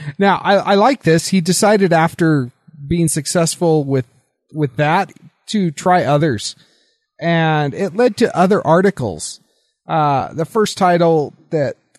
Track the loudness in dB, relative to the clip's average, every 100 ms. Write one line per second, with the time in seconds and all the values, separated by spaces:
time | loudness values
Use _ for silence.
0 | -12 -2 0 0 2 0 2 2 2 2
1 | 2 0 2 -2 0 0 2 4 2 2
2 | 0 0 0 2 -2 -10 _ -20 -6 -2
3 | 0 -2 -4 -2 -2 -2 0 0 0 -2
4 | -4 _ _ _ _ -6 -6 -2 0 0
5 | -4 -10 -20 _ -8 -2 -2 -2 0 0
6 | 2 0 0 -2 -8 -14 _ _ _ _
7 | _ _ -2 0 0 0 -2 -4 -6 0
8 | 0 2 0 2 2 2 2 4 2 0
9 | -6 -8 -12 -16 _ _ _ _ -6 -2
10 | 0 0 -4 -6 -4 -2 -2 0 2 4
11 | 2 2 -2 -8 _ -4 -4 -6 _